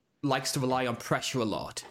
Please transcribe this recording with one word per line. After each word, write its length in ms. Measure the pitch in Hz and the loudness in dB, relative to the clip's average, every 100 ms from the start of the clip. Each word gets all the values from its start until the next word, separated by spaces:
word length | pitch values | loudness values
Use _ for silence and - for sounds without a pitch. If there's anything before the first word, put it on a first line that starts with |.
| _ _ | _ _
likes 280 | 143 131 143 | 0 2 0
to 60 | 147 | 0
rely 280 | 131 127 127 | 2 2 2
on 80 | 113 | -2
pressure 440 | - 139 - 131 | 0 0 0 0
a 60 | 110 | 0
lot, 380 | 85 73 - - | -2 -4 -10 -12